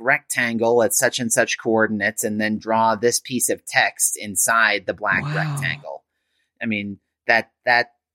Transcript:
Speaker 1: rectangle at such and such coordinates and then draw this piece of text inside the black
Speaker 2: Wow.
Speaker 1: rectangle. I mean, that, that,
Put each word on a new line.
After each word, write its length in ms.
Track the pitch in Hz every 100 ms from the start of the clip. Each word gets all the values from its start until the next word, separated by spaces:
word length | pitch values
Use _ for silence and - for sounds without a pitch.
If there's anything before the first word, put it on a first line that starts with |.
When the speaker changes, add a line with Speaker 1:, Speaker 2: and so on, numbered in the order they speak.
Speaker 1:
rectangle 840 | 117 147 - 131 120 113 117 120
at 120 | 107
such 240 | - 120 -
and 140 | 117
such 260 | 127 110 -
coordinates 640 | 123 110 107 107 104 -
and 160 | 113 107
then 180 | 107 104
draw 360 | 107 113 113
this 240 | 107 120 -
piece 280 | - 123 -
of 180 | 98 -
text 500 | 131 104 - - -
inside 680 | 107 90 - 113 107 101 95
the 80 |
black 280 | 92 104 92
Speaker 2:
Wow. 120 | 143
Speaker 1:
rectangle. 680 | 151 156 143 82 73 76 69 _ _ _ _ _ -
I 40 | 117
mean, 320 | 104 101 98 _ _ -
that, 240 | 113 - _
that, 280 | 123 120 - _ _